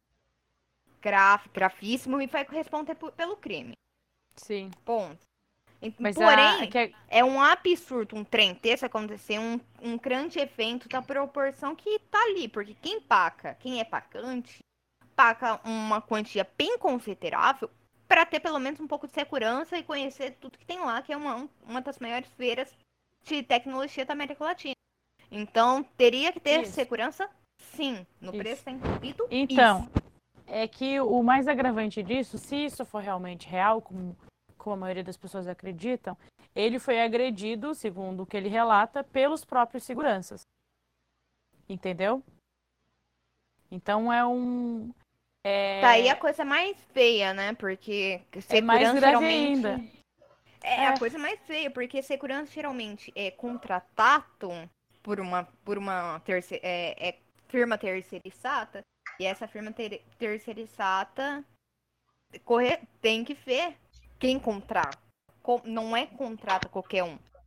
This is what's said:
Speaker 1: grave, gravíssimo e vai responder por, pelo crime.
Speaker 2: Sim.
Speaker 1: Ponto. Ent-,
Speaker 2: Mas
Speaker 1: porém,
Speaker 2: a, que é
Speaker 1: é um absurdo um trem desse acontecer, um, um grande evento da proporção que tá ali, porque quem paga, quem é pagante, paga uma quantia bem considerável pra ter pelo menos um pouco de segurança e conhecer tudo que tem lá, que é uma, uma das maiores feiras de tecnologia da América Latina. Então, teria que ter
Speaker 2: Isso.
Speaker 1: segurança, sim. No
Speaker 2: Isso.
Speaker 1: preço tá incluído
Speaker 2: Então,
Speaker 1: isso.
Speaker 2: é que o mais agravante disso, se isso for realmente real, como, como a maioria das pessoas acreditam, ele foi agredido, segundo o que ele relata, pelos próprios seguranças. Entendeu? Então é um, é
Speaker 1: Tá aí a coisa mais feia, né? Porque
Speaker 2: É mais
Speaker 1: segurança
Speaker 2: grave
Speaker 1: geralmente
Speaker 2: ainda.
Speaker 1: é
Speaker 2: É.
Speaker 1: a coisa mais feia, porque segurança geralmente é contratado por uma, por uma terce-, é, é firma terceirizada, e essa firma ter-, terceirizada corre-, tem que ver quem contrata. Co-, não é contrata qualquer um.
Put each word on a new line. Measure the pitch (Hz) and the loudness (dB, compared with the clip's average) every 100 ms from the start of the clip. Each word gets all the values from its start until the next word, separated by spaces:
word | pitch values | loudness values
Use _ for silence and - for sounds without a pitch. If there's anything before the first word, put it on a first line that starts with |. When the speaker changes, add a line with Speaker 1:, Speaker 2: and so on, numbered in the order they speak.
| _ _ _ _ _ _ _ _ _ _ | _ _ _ _ _ _ _ _ _ _
Speaker 1:
grave, | 208 196 196 208 - | 0 6 8 6 2
gravíssimo | - 190 - 202 247 262 269 | 0 0 0 -6 -4 -2 -4
e | 269 | -2
vai | 302 | -4
responder | 277 302 311 302 302 311 | -4 -6 -6 -6 -8 -10
por, | 320 | -10
pelo | - 330 415 | -8 -6 -8
crime. | 269 165 120 - _ _ _ _ _ - | -10 -10 -12 -18 _ _ _ _ _ -18
Speaker 2:
Sim. | - 208 190 180 | -10 -8 -8 -12
Speaker 1:
Ponto. | - 233 180 165 _ _ _ _ _ _ | -4 -4 -4 -10 _ _ _ _ _ _
Ent-, | 220 - | -12 -4
Speaker 2:
Mas | 208 202 | -4 4
Speaker 1:
porém, | - - - 403 | 8 8 8 4
Speaker 2:
a, | 220 | 0
que | 240 | 0
é | 226 - - | -2 -4 0
Speaker 1:
é | 220 | 4
um | 254 269 | 6 6
absurdo | 285 359 370 349 - 254 214 214 | 6 6 4 0 0 -6 -6 -8
um | |
trem | 208 226 202 | -2 2 2
desse | 180 226 240 | 2 0 0
acontecer, | 240 220 214 208 - 214 | -2 -6 -8 -10 -6 -4
um, | 226 233 - - | -4 -6 -8 -12
um | 233 233 | -8 -6
grande | 269 254 320 339 | -2 -2 -2 -4
evento | 269 - 220 247 - | -4 -2 -4 -4 -6
da | 262 | -8
proporção | 254 277 277 294 277 269 285 320 | -4 -4 -4 -2 -4 -4 -8 -6
que | 415 427 _ | -4 -4 _
tá | 415 | 2
ali, | 466 392 226 | 2 0 -4
porque | 214 202 | -6 -10
quem | 208 320 427 | -10 -8 -6
paga, | - 202 165 - 156 | 2 4 4 -2 -12
quem | 127 254 247 | -12 -8 -6
é | |
pagante, | 226 139 - 202 240 254 - - _ _ _ _ _ | -4 -6 -8 -12 -8 -8 -10 -16 _ _ _ _ _
paga | - 240 226 233 214 | 4 6 6 -2 -4
uma | 220 226 214 214 | -4 -6 -2 -2
quantia | - 214 214 202 190 - | 0 -4 -2 -4 -4 -2
bem | 311 480 | -2 0
considerável | 359 254 214 185 165 - 202 269 - _ _ _ - | 0 -2 -4 -8 -4 2 2 2 -4 _ _ _ 2
pra | 339 339 | 4 4
ter | 302 | 2
pelo | 330 294 | -4 -4
menos | 262 302 | -4 -6
um | 311 | -8
pouco | 294 294 | -8 -8
de | |
segurança | 302 285 277 220 254 320 349 | -6 -4 -2 -2 -2 -4 -8
e | |
conhecer | 330 285 269 254 254 247 | -6 -6 -6 -8 -12 -12
tudo | 262 - | -20 -18
que | - | -12
tem | 359 | -8
lá, | 302 233 | -4 -4
que | 269 | -6
é | 294 | -6
uma, | 285 240 285 _ | -6 -8 -10 _
uma | - 247 | -10 -10
das | 254 269 | -8 -10
maiores | 233 240 254 - | -8 -8 -8 -6
feiras | 247 233 277 _ _ _ _ _ | -4 -2 -4 _ _ _ _ _
de | - 302 | -6 -4
tecnologia | 247 240 269 262 277 - | 0 0 0 -6 -6 -6
da | 262 | -6
América | 294 285 285 | -6 -6 -6
Latina. | 302 349 294 254 _ _ _ _ - | -6 -6 -8 -12 _ _ _ _ -16
Então, | 208 208 226 240 269 269 - | -10 -2 4 4 4 -2 4
teria | 240 247 320 | 6 6 0
que | 349 | -2
ter | 294 311 | 2 2
Speaker 2:
Isso. | 339 | 2
Speaker 1:
segurança, | 233 247 226 247 311 392 _ _ _ | -4 -4 -2 -4 -6 -10 _ _ _
sim. | - 254 277 214 180 _ | -18 -6 -4 -6 -10 _
No | 180 | -12
Speaker 2:
Isso. | 208 | -8
Speaker 1:
preço | 214 277 | -8 -8
tá | - | -10
incluído | 262 - - 262 - 480 | -8 -4 -4 -6 -8 -4
Speaker 2:
Então, | 254 269 254 233 190 - | -2 2 6 6 6 0
Speaker 1:
isso. | - - _ _ _ - | -4 -4 _ _ _ -10
Speaker 2:
é | - 220 | -6 -6
que | - 262 277 | -4 -2 0
o | 247 247 | 2 4
mais | 240 262 269 | 4 4 4
agravante | 262 254 226 214 214 | 0 0 0 -4 -4
disso, | 185 254 247 214 | -4 -2 -4 -8
se | - 285 | -8 -6
isso | 294 - 247 | -6 -6 -10
for | 214 | -8
realmente | 202 185 180 175 - | -6 -6 -8 -12 -6
real, | 180 202 220 | 2 4 2
como, | 220 185 180 - - _ _ - | 0 -10 -10 -12 -20 _ _ -14
como | 214 | -8
a | 196 | -8
maioria | 185 185 | -6 -8
das | 185 180 | -8 -12
pessoas | 180 196 180 | -12 -10 -10
acreditam, | 180 185 165 220 254 - 180 _ _ _ - | -10 -12 -8 -4 -4 -6 -12 _ _ _ -2
ele | 220 247 | 0 0
foi | - 233 | 0 2
agredido, | 233 233 254 202 214 226 285 | 2 2 0 -2 -6 -6 -6
segundo | 302 220 180 190 185 | -6 -6 -6 -8 -8
o | 185 | -8
que | 208 | -6
ele | 196 | -2
relata, | 226 233 208 226 277 | 2 6 6 4 -2
pelos | 277 269 277 311 | -4 2 2 2
próprios | - 254 240 254 | -2 2 2 0
seguranças. | - 247 302 196 175 101 _ _ _ _ _ _ _ _ _ _ _ _ - | -8 -2 0 0 -4 -16 _ _ _ _ _ _ _ _ _ _ _ _ -14
Entendeu? | 190 185 175 190 262 - _ _ _ _ _ _ _ _ _ _ _ _ _ - | -10 -8 -2 0 -2 -4 _ _ _ _ _ _ _ _ _ _ _ _ _ -16
Então | 185 - 214 226 | -10 -2 0 2
é | 240 240 | 2 2
um, | 247 247 247 240 226 226 - _ _ _ _ | 2 -2 -2 -4 -6 -10 -14 _ _ _ _
é | 202 202 196 196 | -2 0 0 4
Speaker 1:
Tá | 240 | 8
aí | 233 247 | 8 6
a | 285 | 2
coisa | 320 320 | 0 -2
mais | 285 294 381 392 _ | 0 0 0 -6 _
feia, | 269 240 220 190 | 4 4 4 0
né? | 190 196 | -2 -4
Porque | 240 196 190 - 202 190 180 - 190 - | -4 -6 -6 -6 -4 -4 -4 -10 -16 2
Speaker 2:
É | 220 | 2
mais | 226 233 | 6 6
Speaker 1:
segurança | 233 | 6
Speaker 2:
grave | 269 | 6
Speaker 1:
geralmente | 269 359 320 320 294 277 214 | 8 6 6 2 2 2 0
Speaker 2:
ainda. | - 226 - _ _ _ _ _ _ | -4 -8 -16 _ _ _ _ _ _
Speaker 1:
é | - 247 | -2 2
Speaker 2:
É. | 269 | 4
Speaker 1:
a | 269 | 2
coisa | 233 302 | 0 -4
mais | 294 427 - | -6 -6 -8
feia, | 311 285 | -6 -6
porque | 254 247 269 | -6 -6 -6
segurança | 269 277 285 269 302 | -6 -6 -6 -8 -8
geralmente | 311 294 254 214 208 - | -10 -8 -8 -10 -12 -16
é | - 196 | -8 -8
contratado | - 240 240 - 180 - - 226 294 - - 190 170 170 _ _ _ | -8 -10 -8 -6 -6 -6 2 6 4 2 -12 -10 -10 -14 _ _ _
por | - 202 | -8 -6
uma, | 185 180 180 _ | -2 -4 -4 _
por | 202 202 | -8 -6
uma | 196 185 170 160 | -4 -4 -4 -8
terce-, | - 185 - 185 | -4 -4 -2 -8
é, | 180 175 170 - 180 | -4 -4 -4 -6 -6
é | - _ _ _ | -8 _ _ _
firma | 254 240 214 | 0 0 0
terceirizada, | 202 185 - 185 185 - - 262 214 202 - _ - - | -2 -6 -8 -14 -16 -10 -6 -4 -6 -12 -20 _ -18 -6
e | |
essa | 185 190 220 | -4 -4 -8
firma | 214 214 | -12 -12
ter-, | 220 220 202 _ - | -10 -10 -10 _ -8
terceirizada | 220 214 233 214 220 - 196 190 202 - 277 294 285 _ _ _ _ _ _ _ _ - | -6 -6 -8 -14 -14 -4 0 0 -2 -4 -6 -6 -12 _ _ _ _ _ _ _ _ -10
corre-, | - 240 247 320 - _ | 0 2 4 0 -4 _
tem | 226 226 | 0 0
que | 233 | -4
ver | 285 - 254 349 - _ _ - - | -8 -4 -2 -2 -6 _ _ -20 -4
quem | 254 262 | 0 0
contrata. | 247 202 - 185 143 139 _ _ _ _ | -2 -6 -4 -2 -2 -6 _ _ _ _
Co-, | - 240 | -2 -2
não | 226 226 226 226 | -2 -6 -2 -2
é | 269 | -4
contrata | - 254 220 208 190 190 | -6 -10 -8 -2 -2 -2
qualquer | 196 - 185 | -8 -4 -2
um. | 175 143 _ _ | -2 -6 _ _